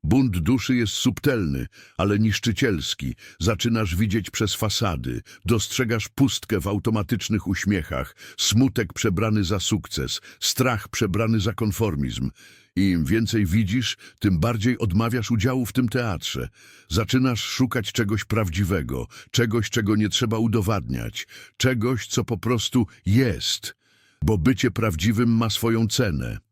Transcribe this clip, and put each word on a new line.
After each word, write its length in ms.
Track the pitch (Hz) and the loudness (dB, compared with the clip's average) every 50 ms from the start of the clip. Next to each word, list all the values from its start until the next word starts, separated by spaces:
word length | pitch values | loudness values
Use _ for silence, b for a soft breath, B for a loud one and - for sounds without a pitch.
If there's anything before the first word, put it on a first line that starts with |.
| - | 2
Bunt 320 | 76 117 135 135 127 90 | 2 2 4 4 2 0
duszy 380 | 90 78 82 131 120 - - 131 | 0 2 2 0 0 2 0 0
jest 180 | 120 117 101 - | 0 0 -2 -2
subtelny, 720 | - - 127 110 - - 147 131 113 92 76 69 65 60 - B B B B B | 0 0 0 -2 0 -2 0 0 0 0 0 -2 -4 -6 -8 B B B B B
ale 220 | - 90 101 101 104 | -2 0 2 2 2
niszczycielski. 960 | 110 110 98 - - 120 101 - 135 120 98 78 67 - - - 69 65 60 B B B B B | 2 2 0 0 0 -2 0 2 0 0 0 0 -2 -6 -6 -6 -6 -8 -8 B B B B B
Zaczynasz 560 | 78 104 110 - - 117 113 110 110 87 80 | 0 0 0 0 0 0 0 0 0 0 0
widzieć 340 | 87 113 107 92 113 95 - | 0 0 2 0 -2 -2 -4
przez 260 | - - - 85 - | -4 -2 -2 -2 -2
fasady, 680 | - 110 107 - - 120 98 80 65 60 65 60 57 - B B B B | -2 -2 -2 -2 -2 -2 -2 -2 -2 -4 -6 -6 -8 -10 B B B B
dostrzegasz 640 | - 120 107 - - - - 131 110 117 110 - | 0 0 2 0 -2 -2 -2 0 0 -2 -2 -4
pustkę 520 | - _ - 139 131 - - - - 110 95 | -8 _ 2 2 2 2 -4 -4 -2 -2 -2
w 80 | 76 | 0
automatycznych 800 | 101 104 101 - 120 110 107 98 - 123 98 - - 110 98 - | -2 -2 0 0 0 0 0 0 -2 -2 -4 -2 -2 -2 -2 0
uśmiechach, 680 | - 98 - - 98 104 90 73 - 73 65 69 - - B B B B | -2 -4 -2 0 0 0 0 0 -4 -4 -6 -6 -6 -10 B B B B
smutek 560 | - - - 101 113 135 135 - 127 107 80 - | -4 -2 2 4 4 4 4 2 -2 -4 -4 -4
przebrany 500 | - - 110 90 80 110 110 107 107 101 | -2 0 0 0 2 0 2 2 2 2
za 160 | 80 107 95 | 0 -2 -2
sukces, 640 | - - - 82 - - - 80 67 62 - - B B B B | 0 0 -2 -2 -2 -6 -6 -6 -4 -4 -6 -8 B B B B
strach 480 | - - - - 127 127 120 101 - | -4 -4 -2 0 0 0 0 -2 -6
przebrany 520 | - - - 117 101 87 104 113 110 113 110 | -8 -2 -2 -2 0 0 0 0 2 0 0
za 140 | 92 117 - | 0 -2 -2
konformizm. 760 | - 117 107 95 - 113 104 78 71 71 62 57 57 64 64 B B B B B B B B B | -2 -2 -2 0 0 0 0 0 -2 -4 -4 -4 -4 -6 -6 B B B B B B B B B
I 140 | 90 98 95 | 0 2 2
im 160 | 90 85 76 | 2 2 2
więcej 400 | 67 101 113 113 107 - 110 104 | 2 2 0 0 0 0 0 2
widzisz, 520 | 82 85 113 110 87 104 131 113 - - B B B B B | 2 2 2 2 2 0 0 -2 -2 -6 B B B B B
tym 200 | - 101 92 78 | 0 2 2 2
bardziej 400 | 78 117 120 110 98 127 123 - | 2 0 0 0 0 0 0 0
odmawiasz 520 | 120 101 85 104 113 117 113 123 107 - | -2 0 2 2 2 2 0 -2 0 0
udziału 340 | 120 110 90 131 127 131 120 | 0 2 2 2 0 0 -2
w 80 | 101 - | 0 0
tym 160 | 131 127 113 | 0 0 2
teatrze. 600 | - 127 120 113 90 - - - - 67 62 - B B B B B B B B | 0 -2 -2 -2 -4 -4 -6 -6 -6 -6 -6 -8 B B B B B B B B
Zaczynasz 540 | 78 107 110 - - 127 127 131 120 104 - | 0 0 2 2 2 4 4 2 2 0 -4
szukać 480 | - - - 135 113 - 127 104 - | -6 0 0 0 2 2 -2 -4 -2
czegoś 320 | - - 117 101 110 101 - | -2 0 0 0 0 -2 0
prawdziwego, 840 | _ 110 110 107 90 78 92 101 82 98 82 67 60 65 64 58 B B B B B | _ 0 0 0 0 0 0 0 2 2 0 0 -2 -4 -6 -6 B B B B B
czegoś, 380 | - - 117 113 104 117 104 - | 2 2 2 4 2 0 0 0
czego 260 | - 120 107 98 107 | 0 0 2 2 2
nie 140 | 104 107 101 | 2 2 0
trzeba 280 | - - 123 110 113 | 0 0 0 0 0
udowadniać, 920 | 110 113 117 107 113 98 104 110 95 64 57 65 60 57 57 - - - B B B B B B | 0 2 2 2 2 2 2 0 -2 -2 -4 -6 -6 -6 -8 -8 -10 -14 B B B B B B
czegoś, 500 | _ - 131 131 117 107 123 131 110 - | _ 0 0 2 2 0 0 0 -2 -4
co 160 | - - 127 113 | -2 -2 -2 -2
po 140 | - 113 | -2 -4
prostu 500 | 85 - 110 123 110 - - - 127 107 B B B B | -4 0 0 0 0 -2 2 2 2 2 B B B B
jest, 720 | 90 101 123 135 120 85 - - - - - - - - b b b b b b b b b - | 2 4 4 4 2 0 -2 -4 -4 -4 -6 -8 -14 -16 b b b b b b b b b 0
bo 120 | - 110 | 2 2
bycie 340 | 92 76 127 131 - - 117 | 4 4 2 2 4 0 0
prawdziwym 580 | 90 - 107 110 82 76 82 113 117 107 123 117 | 0 0 -2 0 0 0 0 2 2 4 2 4
ma 200 | 113 113 117 110 | 4 2 2 0
swoją 380 | - - - 117 117 113 113 | 0 0 0 2 2 2 2
cenę. 500 | 104 - - 123 101 78 67 60 60 53 - _ _ | 0 2 0 0 0 0 -2 -4 -4 -8 -10 _ _